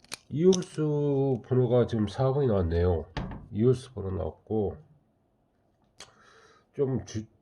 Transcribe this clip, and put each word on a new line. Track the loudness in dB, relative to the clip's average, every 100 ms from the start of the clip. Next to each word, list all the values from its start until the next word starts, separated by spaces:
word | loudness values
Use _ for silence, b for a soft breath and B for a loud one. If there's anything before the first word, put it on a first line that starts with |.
| _ -18 -8
이홀수 | 2 4 4 0 -4 -2 0 0 2 2 0 0
번호가 | 2 4 2 2
지금 | 0 -2
사 | 0 0
번이 | 0 2
나왔네요. | 2 2 2 2 0 -4 -10 -10 -12 -10
이홀수 | 0 2 2 -4
번호 | -10 -8
나왔고, | -6 -6 -10 -6 -4 -2 -6 -16 _ _ _ _ _ _ _ _ _ _ -20 b b b b b b b -4
좀 | -2 -2 -6
주-, | -10 -12 _